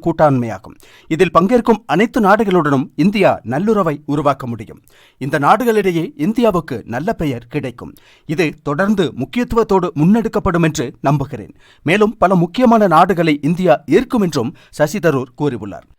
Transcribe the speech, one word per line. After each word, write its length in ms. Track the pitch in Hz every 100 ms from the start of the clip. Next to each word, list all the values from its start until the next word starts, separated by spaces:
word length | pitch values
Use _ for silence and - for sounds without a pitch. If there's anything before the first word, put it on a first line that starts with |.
கூட்டாண்மையாகும். 680 | 170 165 151 131 113 95 - - - - -
இதில் 220 | 156 175
பங்கேற்கும் 460 | 165 190 247 - 220 -
அனைத்து 340 | 151 233 -
நாடுகளுடனும் 640 | 196 208 208 180 147 139 139 -
இந்தியா 340 | 180 208 165 107
நல்லுறவை 520 | 107 131 208 214 170 147 147
உருவாக்க 400 | 147 143 139 120
முடியும். 360 | 117 101 - _ _ _ _
இந்த 180 | 143 156
நாடுகளிடையே 680 | 143 202 240 220 190 165 156 -
இந்தியாவுக்கு 640 | 160 226 226 175 - 117 -
நல்ல 260 | 117 175
பெயர் 340 | 226 160 120 120
கிடைக்கும். 460 | 147 131 120 85 - _ _ -
இது 200 | 156 156 143
தொடர்ந்து 440 | - 147 196 202 151
முக்கியத்துவத்தோடு 800 | - - 240 240 226 220 190 175
முன்னெடுக்கப்படும் 720 | 143 160 226 220 214 190 175 165
என்று 180 | - 120 -
நம்புகிறேன். 540 | 135 147 - 120 87 - _ _ 143
மேலும் 280 | 196 214 -
பல 160 | 185
முக்கியமான 560 | 185 170 - 247 226 202 -
நாடுகளை 380 | 190 170 165 147
இந்தியா 340 | 185 175 180 147 -
ஈர்க்கும் 400 | 165 254 247 185
என்றும் 240 | 147 113 - _
சசி 300 | - 147 202 160
தரூர் 260 | 139 131 -
கூறியுள்ளார். 500 | 147 120 101 80 -